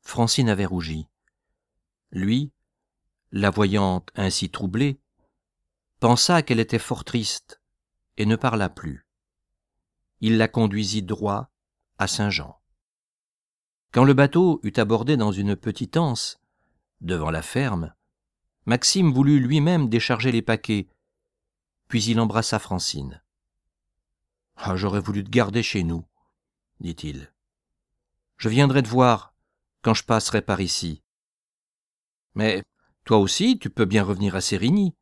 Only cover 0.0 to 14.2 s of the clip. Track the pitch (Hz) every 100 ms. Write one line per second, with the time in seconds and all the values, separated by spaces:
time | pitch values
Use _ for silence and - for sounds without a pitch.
0 | - - 113 - 120 98 95 92 80 78
1 | 78 _ _ _ _ _ _ _ _ _
2 | _ 92 98 123 147 _ _ _ _ _
3 | _ _ _ 101 101 98 101 104 98 90
4 | - - 95 - 87 - 98 104 143 139
5 | _ _ _ _ _ _ _ _ _ _
6 | 120 120 - 170 147 117 113 113 - 123
7 | - 123 104 - _ - _ _ _ _
8 | _ - 107 113 127 113 92 - 82 64
9 | _ _ _ _ _ _ _ _ _ _
10 | _ _ 110 110 113 117 110 101 101 107
11 | 90 104 104 101 131 _ _ _ _ -
12 | 98 - 104 - 69 - _ _ _ _
13 | _ _ _ _ _ _ _ _ _ 120
14 | 135 135